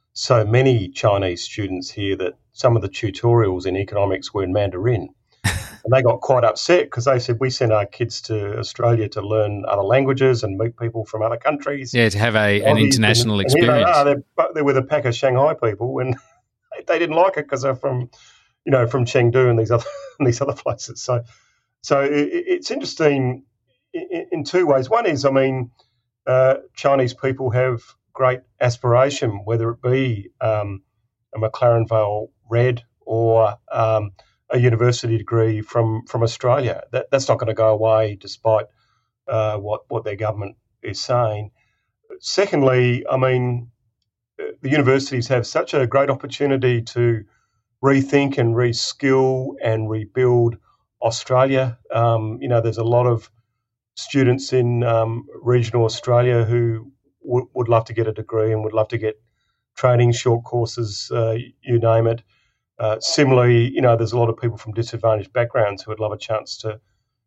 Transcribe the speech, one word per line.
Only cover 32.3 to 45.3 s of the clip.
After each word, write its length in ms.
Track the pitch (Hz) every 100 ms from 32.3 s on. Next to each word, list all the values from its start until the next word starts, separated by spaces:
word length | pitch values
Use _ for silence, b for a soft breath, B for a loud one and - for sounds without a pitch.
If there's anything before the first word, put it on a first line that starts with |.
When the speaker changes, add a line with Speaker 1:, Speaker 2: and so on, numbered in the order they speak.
| _ _
Speaker 1:
Red 340 | 117 127 120 - _
or, 540 | - 113 113 113 107 107 _
um, 420 | 123 110 110 104 - b b _
a 100 | 131
university 580 | 123 113 120 120 117 110
degree 440 | 101 117 113 107
from, 440 | 107 120 113 110 -
from 160 | 117
Australia. 640 | 113 - 123 135 117 - -
That, 180 | 127 -
that's 180 | 135 135
not 120 | 117
gonna 160 | 113 110
go 140 | 110
away 480 | 107 110 110 110 101
despite, 460 | 101 - 113 107 104 _ _ _ _ _ -
uh, 300 | 110 107 107
what, 240 | 101 107 -
what 160 | 117
their 120 | 110 98
government 420 | 107 104 101 - _ _
is 180 | 113 95
saying. 480 | - 123 113 107 104 _ _ _ _ _ _ -
Secondly, 840 | - - 202 165 135 127 123 120 -
I 80 | 131
mean, 540 | 131 127 123 120 120 _ _ _ _ _ _ -
uh, 120 | 78 -
the 80 | 131
universities 580 | 151 127 135 135 127
have 180 | 117